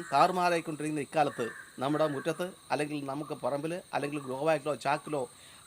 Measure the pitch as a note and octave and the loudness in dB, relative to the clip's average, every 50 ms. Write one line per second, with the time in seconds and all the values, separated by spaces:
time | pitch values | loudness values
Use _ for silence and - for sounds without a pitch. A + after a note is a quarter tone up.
0 | E3+ - C#3 C#3 E3 F3+ F#3 F3+ F3 F3 F3 E3+ D#3+ E3 D#3 C#3+ D3 D#3 D3+ D3+ | -2 2 6 6 6 6 6 4 2 4 2 2 0 -2 -6 -4 -4 -2 -2 -2
1 | C3 - - D#3 D3 C#3+ - - A#2 A2+ - - - - - - B2+ C#3+ D3+ D3 | -4 0 2 4 4 4 2 -2 -4 -4 -4 -10 -16 -14 -6 -2 0 0 2 4
2 | D#3 D3+ C#3+ C3+ B2+ D#3+ D#3 D#3+ F3+ F#3 F#3 - - - B2+ C#3 D3+ C#3+ D3+ D3 | 2 2 2 -2 -2 -2 -2 -2 -4 -6 -6 -10 -4 -2 0 0 0 -2 -2 -6
3 | C#3 C#3 C3+ D3 D3+ D3 D3+ B2+ - B2 C#3 C#3+ D3 D#3+ E3+ F#3 - - - C3+ | -4 -4 -6 -6 -6 -6 -8 -4 -2 -2 -2 0 -2 -4 -4 -6 -6 -4 -4 -4
4 | C#3+ D3 D3 D3 C#3 B2+ B2+ C3+ D3 D#3+ D#3+ D3 C3+ D3+ C#3+ A#2 - C#3 D3 D3+ | -2 -2 -4 -6 -6 -4 -4 0 2 2 2 2 2 -2 -4 0 0 0 0 0
5 | - D#3 D3+ C#3+ B2 - - - - - - - - | -2 -4 -4 -4 -4 -4 -8 -20 -20 -20 -16 -4 6